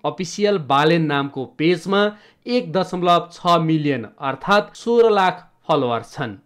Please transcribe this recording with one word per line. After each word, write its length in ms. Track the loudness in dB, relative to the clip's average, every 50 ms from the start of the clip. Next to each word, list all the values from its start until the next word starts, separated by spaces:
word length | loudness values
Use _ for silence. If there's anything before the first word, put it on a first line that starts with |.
| -6
अफिसियल 540 | -8 -6 -6 -10 -10 -4 -2 0 0 0 -2
बालेन 460 | 0 0 2 2 4 4 2 2 0
नामको 380 | 0 0 -2 -2 -4 -6 -10 -10
पेजमा 680 | -10 _ -2 0 0 0 0 -2 -2 0 0 0 0 -4 -8 -20 -20 _ _ _
एक 260 | -2 -2 -2 -2 -2
दशमलव 560 | -4 -4 -4 -2 -4 -2 2 2 2 2 2 -4
छ 140 | -16 -6 0
मिलियन 600 | 2 2 2 2 2 0 0 0 -2 -2 -2 -6 -12 _ _
अर्थात् 560 | -6 -6 -6 -6 -2 2 2 2 2 -2 -16
सोह्र 340 | -10 -4 0 4 4 4 4
लाख 340 | 4 4 2 0 0 -4 -16 _ _ _ _ -2
फलोवर्स 440 | 0 0 0 -2 -2 -4 -6 -10
छन्। 220 | -10 -10 -8 -8 -10 -14 _